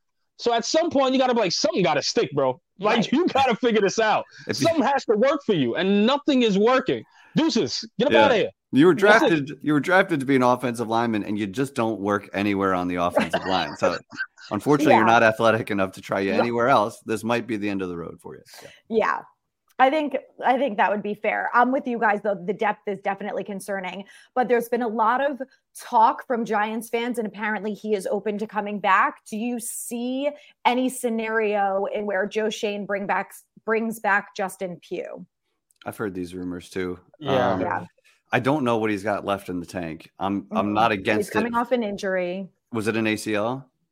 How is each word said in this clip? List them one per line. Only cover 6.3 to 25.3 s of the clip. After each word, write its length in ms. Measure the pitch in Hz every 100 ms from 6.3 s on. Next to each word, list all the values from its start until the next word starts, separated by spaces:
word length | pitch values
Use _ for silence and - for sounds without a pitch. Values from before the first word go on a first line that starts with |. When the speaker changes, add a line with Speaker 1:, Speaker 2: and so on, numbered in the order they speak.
| 262
Speaker 1:
is 160 | 233 190
working. 460 | 220 254 - 123 - _ - -
Deuces, 520 | 320 233 143 - - -
get 120 | 254
up 40 |
Speaker 3:
Yeah. 120 | -
Speaker 1:
outta 100 | -
here." 160 | 226 120 - _
Speaker 3:
You 140 | 123 170
were 80 |
Speaker 1:
That's 280 | 180 202 220
it. 60 | 294
Speaker 3:
drafted, 300 | 165 135 -
you 100 | 143
were 60 | 151
drafted 380 | 143 185 185 165
to 80 | 131
be 80 |
an 80 | 139
offensive 460 | 123 123 123 117 110
lineman, 340 | 113 117 110
and 160 | 92 104
you 80 | 104
just 300 | 92 135 -
don't 240 | 113 110
work 280 | 98 104 101
anywhere 400 | 92 104 98 98
on 140 | 92 90
the 80 | 90
offensive 480 | 87 - 82 - 90
line. 300 | 92 82 -
So 200 | 95 85 - -
Speaker 2:
<laughs> 260 | - - -
Speaker 3:
unfortunately, 440 | 104 127 147 147
you're 120 | 117 110
Speaker 2:
Yeah. 60 |
Speaker 3:
not 100 | 117
athletic 480 | 113 110 113 110 -
enough 220 | 104 95
to 80 | 95
try 180 | - 101
you 120 | 98
Speaker 2:
Right. 80 | 110
Speaker 3:
anywhere 300 | 120 120 120
else. 280 | 131 104 - 113
This 160 | 110
might 240 | 110 120 110
be 100 | 110
the 120 | 104
end 140 | 98
of 60 | 92
the 80 | 85
road 220 | 82 -
for 140 | 92
you. 80 | 65 - -
Yeah. 40 | - - -
Speaker 2:
Yeah. 320 | 220 185 - - _ _ _ _ -
I 120 | 262
think, 260 | 311 294 - - -
I 140 | - 254
think 220 | 254 202
that 120 | 190
would 120 | 208
be 100 | 208
fair. 380 | 208 - - 92
I'm 180 | 240 247
with 160 | 262 269
you 120 | 233
guys, 240 | 226 208
though. 120 | 208
The 200 | 190 175
depth 340 | 202 214 208 -
is 100 | 196
definitely 420 | 196 196 202 -
concerning, 600 | 196 196 - 196 185 180 196 - -
but 140 | - 240
there's 220 | 240 233
been 100 | 247
a 80 | 240
lot 320 | 226 214 247
of 160 | 285